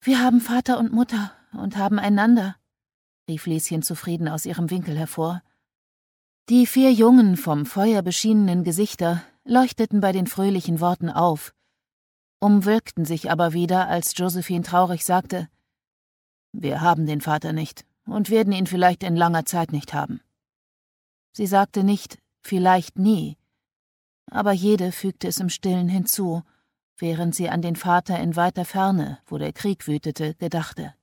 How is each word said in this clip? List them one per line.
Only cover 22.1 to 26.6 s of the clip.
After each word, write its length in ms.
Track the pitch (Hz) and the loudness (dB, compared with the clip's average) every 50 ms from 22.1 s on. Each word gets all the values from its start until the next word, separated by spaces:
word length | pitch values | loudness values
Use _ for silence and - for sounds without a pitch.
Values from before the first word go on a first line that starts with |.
| - - _ _ _ _ _ | -20 -20 _ _ _ _ _
„Vielleicht 540 | - - 185 180 185 185 185 170 - _ | -4 -2 2 4 4 4 4 2 -4 _
nie“, 400 | - 185 208 220 185 156 147 151 _ _ _ _ _ _ _ _ _ _ _ _ _ _ _ _ _ _ - | 0 2 2 2 2 0 -6 -10 _ _ _ _ _ _ _ _ _ _ _ _ _ _ _ _ _ _ -10
aber 220 | - - 214 208 202 | -6 -2 0 0 0
jede 400 | 185 180 208 214 196 185 180 175 | 2 4 2 2 2 2 -2 -6
fügte 340 | - - 190 180 _ - | -4 -6 -6 -6 _ -6
es 140 | 180 175 - | -6 -6 -4
im 80 | 185 180 | -4 -4
Stillen 400 | - - - 196 180 180 180 175 | -6 -4 -2 -2 0 0 0 0
hinzu, 540 | 185 190 180 - - - 196 180 165 170 165 _ _ _ | 0 0 -2 -2 -2 -4 -2 -4 -4 -4 -6 _ _ _